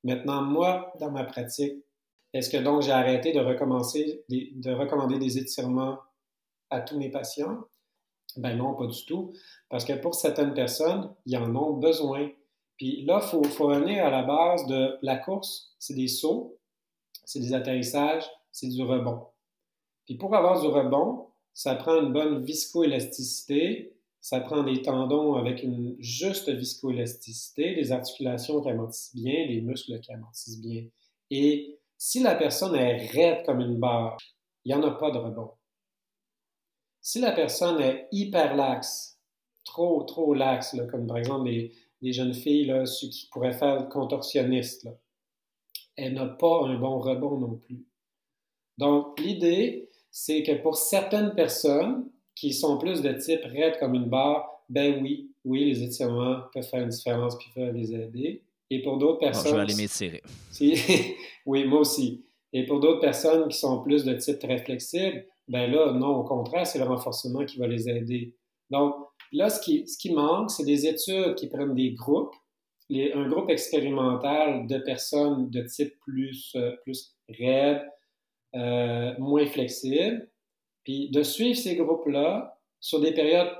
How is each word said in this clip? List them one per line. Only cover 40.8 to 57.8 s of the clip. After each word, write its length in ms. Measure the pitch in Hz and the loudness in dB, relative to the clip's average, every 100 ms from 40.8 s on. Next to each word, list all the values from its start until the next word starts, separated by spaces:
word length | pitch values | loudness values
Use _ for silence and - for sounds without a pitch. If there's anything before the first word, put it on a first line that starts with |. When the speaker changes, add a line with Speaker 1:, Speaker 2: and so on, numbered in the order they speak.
| 120 | -6
Speaker 1:
comme 200 | 127 117 | -6 -4
par 120 | 117 | -2
exemple 260 | 117 139 | -2 -2
des, 280 | 123 117 117 - _ _ | -2 -2 -4 -14 _ _
des 100 | 127 | -4
jeunes 220 | 127 127 | -2 -2
filles, 320 | 120 151 147 135 | -2 2 2 4
là, 180 | 131 123 | 2 0
ceux 220 | - - | -4 -8
qui 200 | - - | -12 -14
pourraient 280 | 131 127 120 | -4 -4 0
faire 320 | 143 135 - | 2 2 -2
contorsionniste, 960 | 143 131 - - 143 127 127 120 - | -4 -2 -4 -2 0 2 0 -2 -10
là, 80 | 117 117 _ _ _ _ _ _ _ - _ - | -16 -18 _ _ _ _ _ _ _ -18 _ -8
elle 180 | 131 | -6
n'a 120 | 135 131 | -4 -6
pas 360 | - 170 165 | 2 4 4
un 140 | 135 123 | 2 0
bon 200 | 131 131 | -2 -2
rebond 400 | 131 127 143 139 | -2 -2 -2 -2
non 180 | 120 113 | -4 -6
plus. 300 | _ 123 - _ _ _ _ _ _ _ _ - | _ -18 -18 _ _ _ _ _ _ _ _ 0
Donc, 420 | 143 143 143 - | 4 4 2 -4
l'idée, 680 | 170 185 170 180 240 - - _ _ | -4 2 4 4 2 -2 -12 _ _
c'est 320 | - - 156 | -12 -2 0
que 100 | 151 143 | 2 2
pour 140 | - - | 2 0
certaines 580 | - 196 190 208 208 | 2 0 2 2 2
personnes 720 | - - - 151 143 196 262 - _ _ | 2 2 2 2 4 2 -2 -6 _ _
qui 200 | - 147 | -6 -4
sont 240 | - 160 143 | 0 0 2
plus 240 | 165 170 | 0 0
de 100 | 139 | 0
type 320 | 123 - 160 | -2 0 -2
raide 340 | 127 131 160 160 | -2 0 0 2
comme 160 | 131 | 0
une 140 | 123 117 | 0 0
barre, 560 | 127 143 151 - - _ | 2 2 2 -2 -14 _
ben 320 | 127 143 139 | 2 2 2
oui, 280 | 135 143 - _ | -2 -4 -6 _
oui, 220 | 131 131 147 | -2 2 2
les 160 | 120 | 2
étirements 580 | 120 - 123 120 127 127 - | -2 -2 -2 0 0 -2 -4
peuvent 120 | 135 123 | -10 -6
faire 160 | 127 | -4
une 60 | 120 | -4
différence 480 | 113 127 120 120 120 | -4 -2 0 -2 -4
puis 120 | - | -12
peuvent 200 | 127 123 | -6 -4
les 200 | 117 | -4